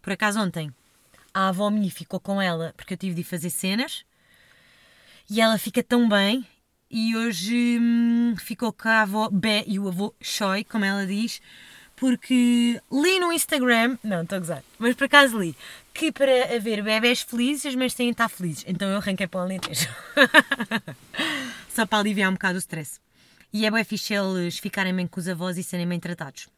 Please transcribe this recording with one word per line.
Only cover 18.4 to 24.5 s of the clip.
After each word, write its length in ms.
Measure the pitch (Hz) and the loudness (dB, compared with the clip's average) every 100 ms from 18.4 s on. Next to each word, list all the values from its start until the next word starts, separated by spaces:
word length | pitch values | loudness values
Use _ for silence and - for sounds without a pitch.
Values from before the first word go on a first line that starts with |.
| 175 143 - | -6 -6 -6
Então 220 | 175 196 | -4 -2
eu 80 | 196 | -2
arranquei 280 | 202 185 196 | -2 -4 -4
para 140 | 190 | -4
o 20 | |
Alentejo. 460 | 180 190 - - 165 - - - 262 - - 269 220 220 | -4 -6 -6 -4 -6 -6 -6 4 6 6 4 -4 -2 -4
<laughs> 920 | - 135 - - 320 285 262 226 - | -6 -18 -14 -8 -6 -6 -8 -14 -10
Só 120 | - 214 | -4 0
para 120 | 214 | 2
aliviar 320 | 208 202 190 | 2 2 0
um 40 | |
bocado 220 | 190 190 180 | 0 -2 -2
o 20 | |
stress. 420 | - 160 147 - _ _ _ _ _ | -6 -10 -10 -14 _ _ _ _ _
E 140 | 208 214 | 0 2
é 40 | |
bué 140 | 226 | 2
fixe 300 | 214 214 - | 0 -4 -2
eles 440 | 202 190 185 175 | -2 0 0 -2